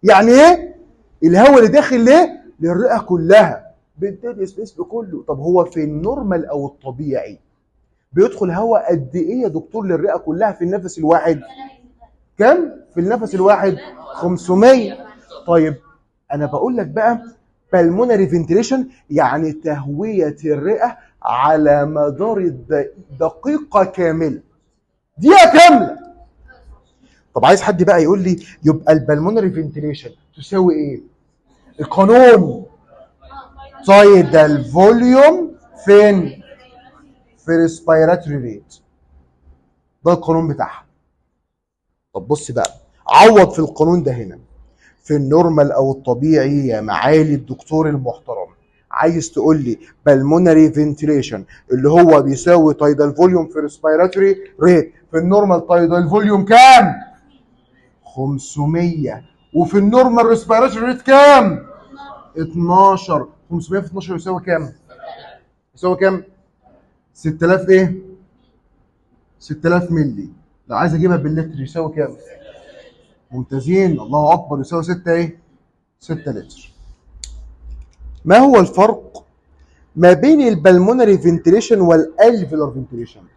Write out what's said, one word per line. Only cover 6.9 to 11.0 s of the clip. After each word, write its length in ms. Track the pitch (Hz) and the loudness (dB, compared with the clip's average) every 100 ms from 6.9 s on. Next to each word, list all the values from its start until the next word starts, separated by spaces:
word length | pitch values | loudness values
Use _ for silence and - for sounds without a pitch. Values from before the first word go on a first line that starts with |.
| 127 151 127 110 101 _ _ _ _ _ _ _ | -14 -8 -8 -10 -18 _ _ _ _ _ _ _
بيدخل 380 | 143 214 - 185 | -2 -2 -2 -8
هواء 400 | 175 226 220 - | -6 -2 -2 -2
قد 260 | 170 131 156 | -6 -4 -8
ايه 260 | 160 240 | -6 -6
يا 60 | 233 | -6
دكتور 380 | 160 - 214 196 | -8 -12 -10 -6
للرئة 300 | 165 180 156 | -4 -4 -6
كلها 360 | - 170 214 | -6 -4 -4
في 120 | 185 | -4
النفس 340 | 170 196 180 | -6 -6 -10
الواحد؟ 420 | - | -8